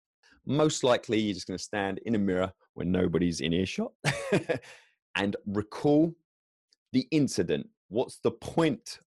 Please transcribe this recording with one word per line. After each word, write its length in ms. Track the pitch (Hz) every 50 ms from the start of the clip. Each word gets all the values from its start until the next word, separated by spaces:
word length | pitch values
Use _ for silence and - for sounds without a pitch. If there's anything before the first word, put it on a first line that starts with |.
| _ _ _ _ _ _ _ _ -
most 380 | - 123 147 156 156 151 - -
likely, 340 | 127 123 110 - - 113 110
you're 160 | 110 104 98
just 120 | 87 -
gonna 120 | - 95 87
stand 400 | - - - 104 98 98 98 - -
in 80 | - 120
a 40 | 107
mirror 340 | 101 98 92 90 92 95 - _ _ _ -
when 180 | - 80 85 90
nobody's 480 | 90 92 90 82 82 87 87 85 76
in 120 | 67 80 82
earshot 380 | 87 95 95 - - 220 - _ _ - 147 - 571 554 554 453 370 - - 160
<laughs> 640 | - - - - - - _ _ _ _ _ -
and 200 | 90 98 101 98 - -
recall 680 | 104 98 104 104 - - - - 147 147 147 160 170 165 _ _ _ _ _ _ _ _ _ _ _ _ _ _ _ -
the 140 | 127 127 -
incident. 560 | - 156 139 120 - - 90 82 80 71 - - _ _ _ -
What's 300 | 87 110 131 - - -
the 140 | - - -
point 680 | - - - - - 165 156 127 - - - - - _ _ _